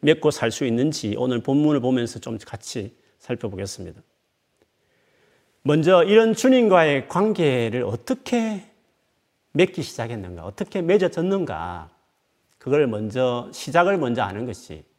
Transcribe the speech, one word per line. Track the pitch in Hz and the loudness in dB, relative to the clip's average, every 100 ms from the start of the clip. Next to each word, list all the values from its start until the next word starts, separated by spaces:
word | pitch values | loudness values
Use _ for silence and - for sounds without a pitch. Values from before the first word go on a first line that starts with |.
맺고 | 143 160 151 | 2 2 2
살 | - 117 | 0 -2
수 | - | -2
있는지 | 135 117 147 151 107 107 | -2 0 -2 -2 -6 -4
오늘 | 127 120 | -2 -2
본문을 | 117 139 151 143 | 0 0 2 0
보면서 | 123 127 117 - | 0 -2 -2 -8
좀 | - 110 | -12 -12
같이 | - 110 - 123 101 _ _ _ | -12 -18 -12 -10 -10 _ _ _
살펴보겠습니다. | - 120 113 92 98 - 87 - _ _ _ _ _ _ _ _ _ _ _ _ _ _ _ _ | -10 -8 -8 -8 -10 -12 -16 -18 _ _ _ _ _ _ _ _ _ _ _ _ _ _ _ _
먼저 | 131 156 156 185 | 0 2 6 6
이런 | 170 214 226 | 6 6 6
주님과의 | 220 262 262 220 185 156 139 - | 4 4 6 6 6 4 2 -2
관계를 | 175 214 196 156 127 113 120 | 0 0 2 2 2 0 -2
어떻게 | 104 113 - 254 - 240 220 202 - _ _ _ _ _ _ _ _ | -4 -6 -4 -6 -2 -2 -2 -6 -12 _ _ _ _ _ _ _ _
맺기 | 143 185 185 | 0 2 0
시작했는가, | 139 - 117 117 90 87 | -10 -6 -8 -8 -10 -12
어떻게 | 85 - 202 196 | -12 -10 -8 -4
맺어졌는가, | 170 202 180 170 175 196 147 80 87 87 78 _ _ _ _ _ _ _ | 2 2 2 -2 -2 -2 -4 -6 -8 -10 -14 _ _ _ _ _ _ _
그걸 | - 143 135 | -2 0 0
먼저, | 107 107 127 127 120 - | -2 -6 -2 -2 -2 -8
시작을 | - - 165 180 185 | -14 -2 2 2 2
먼저 | 131 120 | 0 -2
아는 | 104 101 123 | -4 -4 -10
것이 | 101 - 78 - | -10 -14 -20 -20